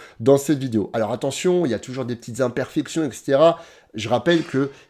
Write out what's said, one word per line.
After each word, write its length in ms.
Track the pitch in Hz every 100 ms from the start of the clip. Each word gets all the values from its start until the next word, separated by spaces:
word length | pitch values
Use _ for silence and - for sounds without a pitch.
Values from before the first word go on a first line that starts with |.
| - -
dans 160 | 117 139
cette 220 | 139 143
vidéo. 320 | 131 110 95
Alors 200 | 117 107
attention, 520 | 120 139 131 185 180
il 60 | 156
y 40 |
a 40 | 104
toujours 260 | - 127
des 120 | 120 117
petites 260 | - 117
imperfections, 640 | 123 123 127 160 135 165
et 80 | 151
cetera. 460 | 98 - 135 165 165 - - _
Je 160 | - 107
rappelle 340 | 120 160 170
que 240 | - 131 139 - _